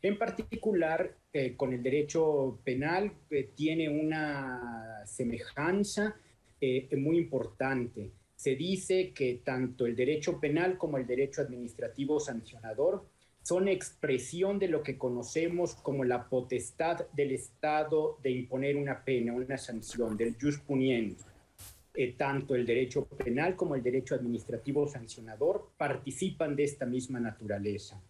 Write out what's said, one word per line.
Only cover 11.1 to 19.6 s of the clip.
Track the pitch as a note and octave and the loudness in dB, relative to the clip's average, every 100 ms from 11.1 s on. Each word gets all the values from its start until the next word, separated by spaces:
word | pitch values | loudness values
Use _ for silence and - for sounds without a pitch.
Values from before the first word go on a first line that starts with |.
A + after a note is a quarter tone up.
| B2 C#3 - | 0 0 0
administrativo | - B2 A#2+ - A#2+ - C#3 D3+ | -4 -4 -10 -6 -8 -4 0 0
sancionador | D3 A#2 G#2+ A2+ A2 A2 D#3+ F#3+ - _ _ _ | 0 -6 -8 -14 -10 0 2 2 -6 _ _ _
son | - F3 G3 | -2 2 4
expresión | F#3 - - C#3+ B2+ - E3+ F#3+ G3+ | 2 -2 -6 0 0 -2 0 0 2
de | F#3+ | 2
lo | D#3 | 0
que | - C3 | -2 -4
conocemos | C3 B2 A#2+ D#3+ E3 E3+ E3+ | -2 -2 -2 -2 0 0 -2
como | - - C#3 | -2 -4 0
la | B2+ B2 - | 2 0 0
potestad | C3 B2+ B2 - - E3 E3+ - | -2 0 -4 -4 -2 0 0 -4
del | D3 C#3 | -2 0
Estado | C3 - - D3+ D3+ D3+ D#3 D#3 - | 0 -6 -4 0 2 4 2 2 0
de | C3+ | -2
imponer | B2+ B2 C3 C3+ C#3+ | -2 -2 -2 0 0
una | C#3 C3+ | 0 -4
pena, | - B2+ A#2 | 0 0 2
una | A#2+ B2+ | 0 -2
sanción, | C3+ | -4